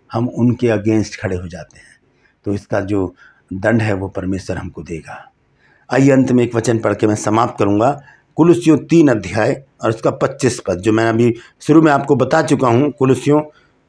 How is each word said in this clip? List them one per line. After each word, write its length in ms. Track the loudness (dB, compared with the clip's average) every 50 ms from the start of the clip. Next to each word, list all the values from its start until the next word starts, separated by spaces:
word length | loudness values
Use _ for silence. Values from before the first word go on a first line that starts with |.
| _ _ -6
हम 160 | -4 -4 -4
उनके 400 | -2 0 0 0 0 0 0 0
against 520 | 0 0 0 0 0 0 -2 -4 -6 -8
खड़े 160 | -8 -6 -6
हो 120 | -6 -8 -10
जाते 300 | -14 -16 -16 -18 _ -20
हैं, 220 | -20 -20 _ _ _ _ _ _ _ _ _ _ _
तो 100 | -8 -8
इसका 260 | -8 -6 -6 -6 -6
जो 340 | -4 -4 -4 -4 -4 -4 -6 _ -20 -20 _ _ _ _ -10
दंड 300 | -4 -2 0 0 0 0
है, 100 | 0 -2
वो 160 | -4 -6 -8
परमेश्वर 480 | -8 -8 -8 -6 -6 -6 -8 -8 -10
हमको 260 | -10 -10 -12 -14 -16 -14
देगा। 500 | -14 -14 -14 -14 -16 -20 -20 -20 -20 _ _ _ _ _ _ _ _ _ _ _ -2 2
आइए, 180 | 4 4 6
अंत 220 | 6 4 4 2 2
में 120 | 2 0
एक 100 | 0 -2
वचन 240 | -2 -2 0 -2 0
पढ़ 160 | 0 -2 0
के 120 | 0 0
मैं 80 | 0 0
समाप्त 440 | -2 -2 -2 0 0 0 -2 -2 -2
करूंगा। 440 | -2 0 2 2 2 0 0 -4 -8 -18 -20 _ _ _ _
कुलुसियों 420 | 2 4 4 4 4 4 2 2 2
तीन 300 | 2 2 4 4 4 4
अध्याय 560 | 2 0 -2 -4 -4 -2 -2 -2 -2 -4 -8 _ _ _ -4
और 80 | -4
उसका 200 | -4 -2 -2 -4
पच्चीस 520 | -2 -2 -4 -4 -4 -2 -2 -2 -2 -4 -4
पद, 80 | -6 -6
जो 180 | -2 -2 0 0
मैं 120 | 2 2
अभी 300 | 0 2 2 2 0 0 -2 -8 -20 _ _
शुरू 220 | -2 2 4 4 4
में 100 | 4 2
आपको 240 | 2 2 0 0
बता 260 | 0 2 2 0 0 0
चुका 260 | 0 0 0 2 2
हूं, 220 | 2 2 0 0
कुलुसियों 500 | -2 0 0 0 0 0 0 0 0 0 0 -4 -10 _ _ _ _ _ _